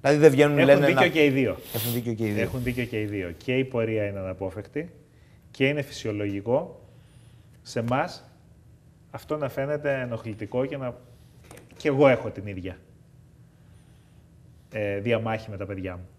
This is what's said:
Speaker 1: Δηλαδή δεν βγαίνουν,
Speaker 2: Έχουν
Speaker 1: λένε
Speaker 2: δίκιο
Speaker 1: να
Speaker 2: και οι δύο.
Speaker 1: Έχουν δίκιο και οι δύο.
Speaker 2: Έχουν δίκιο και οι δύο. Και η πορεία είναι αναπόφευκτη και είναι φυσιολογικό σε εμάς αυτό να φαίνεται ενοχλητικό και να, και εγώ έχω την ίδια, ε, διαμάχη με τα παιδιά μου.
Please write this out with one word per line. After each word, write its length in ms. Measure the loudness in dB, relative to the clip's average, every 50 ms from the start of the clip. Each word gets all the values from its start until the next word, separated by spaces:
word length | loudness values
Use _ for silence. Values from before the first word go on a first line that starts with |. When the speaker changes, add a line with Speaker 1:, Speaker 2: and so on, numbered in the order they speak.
Speaker 1:
Δηλαδή 180 | 4 2 4 8
δεν 120 | 8 8
βγαίνουν, 280 | 10 10 6 6 6 4
Speaker 2:
Έχουν 100 | 8 8
Speaker 1:
λένε 160 | 8 8 8
Speaker 2:
δίκιο 140 | 4 4 4
Speaker 1:
να 80 | 4 4
Speaker 2:
και 160 | 4 4 4
οι 60 | 4
δύο. 260 | 4 2 0 0 -2 -6 -10 -8 -8
Speaker 1:
Έχουν 180 | -6 -4 -2 -4
δίκιο 200 | -4 -4 -4 -4
και 120 | -2 -2
οι 40 | -2
δύο. 120 | 0 -2 -2
Speaker 2:
Έχουν 200 | -2 -4 -4 -4
δίκιο 220 | -4 -4 -4 -6
και 160 | -4 -4 -6
οι 40 | -6
δύο. 260 | -4 -6 -6 -6 -8 -10 -10 -4
Και 140 | -2 0 0
η 60 | 0
πορεία 420 | 0 -2 -2 -2 0 -2 -2 -2
είναι 120 | -4 -6 -6
αναπόφευκτη 720 | -8 -10 -8 -8 -8 -8 -8 -10 -14 -10 -10 -10 -10 -10 -16 -20 -20 _ _ -20 _ _ -20 -20 _ -20
και 160 | -4 0 0
είναι 160 | 0 0 -2 -6
φυσιολογικό 1000 | -8 -10 -10 -8 -6 -6 -4 -4 -6 -6 -6 -4 -2 -2 -2 -2 -4 -14 -20 -20 -20 -20 -20 -20 -20 -20 -20 -20 -20 -20 -20 -20 -20 -20 -20 -20
σε 160 | -10 -8 -6
εμάς 460 | -4 -2 -2 -2 -2 -4 -8 -16 -20 -20 -20 _ _ -20 -20 -20 _ -20 -20 _ _ -20 _ -20 -20 -18
αυτό 260 | -18 -18 -8 -6 -6
να 120 | -4 -4 -6
φαίνεται 520 | -4 -6 -4 -4 -4 -4 -2 -2 -2 -2
ενοχλητικό 640 | -4 -6 -8 -8 -8 -10 -10 -8 -10 -6 -2 -2 -2
και 100 | -2 -4
να, 180 | -8 -8 -10 -10 -12 -20 -20 -20 -20 -20 -20 -20 -20 -20 -20 -20 -20 -20 -20 -20
και 120 | -4 -2 0
εγώ 200 | 4 6 6 6
έχω 220 | 6 4 0 -8
την 160 | -10 -10 -12
ίδια, 300 | -12 -12 -10 -10 -12 -12 -14 -20 _ -20 -20 -20 -20 -20 -20 -20 -20 -20 -20 -20 -20 _ _ -20 -20 -20 -20 -20 -20 -20 -20 -20 -20 -20 -20 -20 -20 -20 -20 -20 -20 -20 -20 -20 -12 -8
ε, 260 | -6 -4 -4 -4 -4
διαμάχη 520 | 0 0 0 0 0 -2 -4 -6 -6 -10
με 60 | -12
τα 100 | -10 -10
παιδιά 300 | -10 -10 -10 -8 -10 -10
μου. 120 | -12 -16 -18 -20